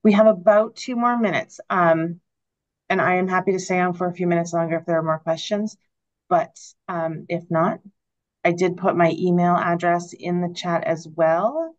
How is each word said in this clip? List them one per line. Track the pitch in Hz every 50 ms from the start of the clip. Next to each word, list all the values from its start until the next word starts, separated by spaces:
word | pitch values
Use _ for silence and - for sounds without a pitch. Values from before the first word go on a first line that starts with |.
We | - 220
have | 196 202 220
about | 220 208 175 175 214 208 208 220 226 -
two | - - - 254
more | 233 240 240 240 233
minutes. | 226 196 160 123 - _ - - - _
Um, | 196 185 175 165 165 165 165 170 170 175 _ _ _ _ _ _ _ _ _ _ _ _ _ _ 190
and | 190
I | 151 180 180
am | 180 190
happy | 185 185 185 175 196
to | 190 185
stay | 180 - 185 180
on | 180 180
for | 175 - 185
a | 180
few | 175 - 180 175
minutes | 170 170 170 170
longer | 170 170 165 160 165
if | 165 160
there | - 170
are | 160
more | 160 160 156 156
questions. | _ 165 165 160 - - 208 202 214 214 - _ _ _ _ _ _ _ _ _ _ _
But, | 180 165 - - _ - - - _ _ _
um, | - 185 170 165 160 160 - - -
if | 175 170 170 _
not, | 170 160 170 208 226 - _ - _ _ _ _ _ _ _ _ _ _ -
I | 175
did | 175 175 185 180 175
put | 175 180 196 170
my | 170 170 165 - -
email | 180 180 175 175 175 175 175
address | - - 160 175 175 175 175 170 175 175 -
in | - - - 175 175 175
the | 175 175 175
chat | - - 180 170 170 -
as | - 165 160 - 160
well. | 156 165 165 160 160 175 196 233 285 320 330 330 320